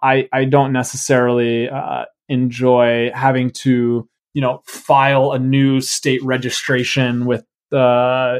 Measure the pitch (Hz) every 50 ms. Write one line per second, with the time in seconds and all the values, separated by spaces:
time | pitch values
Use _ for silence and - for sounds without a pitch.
0 | 135 131 135 135 135 - 131 131 135 131 143 143 135 135 131 127 127 - - 131
1 | - - 135 123 123 123 123 120 120 117 117 117 120 123 135 135 - - 67 60
2 | - - _ _ _ - 139 123 127 123 120 120 127 127 123 123 120 120 117 117
3 | 117 120 - 127 131 131 127 127 127 123 - - - 135 127 120 120 120 120 117
4 | 113 - _ _ _ _ - 143 131 123 131 - _ - - - - - 139 135
5 | 135 139 139 135 135 143 139 127 127 131 135 139 135 135 135 131 127 - - -
6 | - 143 131 123 131 131 131 127 131 123 - - - - 131 127 120 - - 139
7 | 127 123 120 120 123 123 120 110 - _ _ _ _ _ 147 135 127 123 123 123
8 | 123 127 127 131 127 123 123